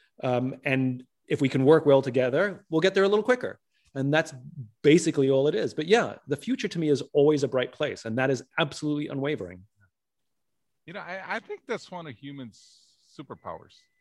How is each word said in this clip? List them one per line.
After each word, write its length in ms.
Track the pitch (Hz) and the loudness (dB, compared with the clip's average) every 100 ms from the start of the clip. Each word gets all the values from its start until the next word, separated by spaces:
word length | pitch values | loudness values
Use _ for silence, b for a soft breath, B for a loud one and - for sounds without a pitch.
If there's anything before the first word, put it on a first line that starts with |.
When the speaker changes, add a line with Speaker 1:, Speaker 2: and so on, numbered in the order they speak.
| _ - | _ -6
Speaker 1:
Um, 300 | 131 123 127 - | -2 0 -2 -4
and 400 | 147 135 131 127 - _ - | -2 0 0 -2 -10 _ -6
if 140 | 139 | 0
we 80 | 135 | 0
can 160 | 135 131 | 4 6
work 180 | 160 | 6
well 160 | 147 135 | 8 4
together, 640 | 131 123 123 139 202 180 - | 4 0 2 2 0 -4 -4
we'll 100 | 160 | 0
get 140 | 190 | 2
there 100 | 190 | 2
a 40 | 196 | 2
little 140 | 214 | 2
quicker. 380 | 214 247 101 - _ _ _ | 0 -2 -2 -12 _ _ _
And 180 | 139 139 | -6 0
that's 200 | 156 160 131 131 - 110 _ | 0 0 -6 -18 -16 -18 _
basically 460 | 147 165 170 143 135 | 4 6 4 0 2
all 200 | 135 143 | 2 2
it 60 | |
is. 200 | 196 147 | 0 -4
But 120 | - 156 | -4 0
yeah, 280 | 220 143 101 - | 2 2 -6 -8
the 100 | 135 | -6
future 320 | - 262 208 | -4 -4 -4
to 100 | 170 | -2
me 100 | 156 | 0
is 140 | 135 - | 0 0
always 300 | 147 143 151 | 2 4 4
a 60 | 131 | 0
bright 240 | 127 123 | -2 -4
place. 340 | - 147 101 113 | -4 -6 -6 -6
And 100 | 113 | -2
that 140 | 135 | 0
is 120 | 127 - - | -2 -4 -4
absolutely 500 | 160 - 151 147 147 | -4 -4 -6 -4 -6
unwavering. 560 | 139 139 147 90 90 101 _ _ _ _ _ _ _ _ _ _ _ - | -6 -4 -6 -8 -16 -20 _ _ _ _ _ _ _ _ _ _ _ -18
Speaker 2:
You 80 | |
know, 60 | 190 | -16
I, 200 | 165 190 180 | -12 -12 -8
I 120 | 208 | -8
think 200 | 220 415 - | -8 -12 -8
that's 220 | 220 - | -8 -8
one 160 | 180 160 | -14 -14
of 80 | 113 | -14
humans' 640 | 139 143 120 - - _ _ _ _ - | -14 -14 -14 -18 -20 _ _ _ _ -18
superpowers. 560 | 143 - 95 82 - _ _ _ | -16 -14 -12 -12 -14 _ _ _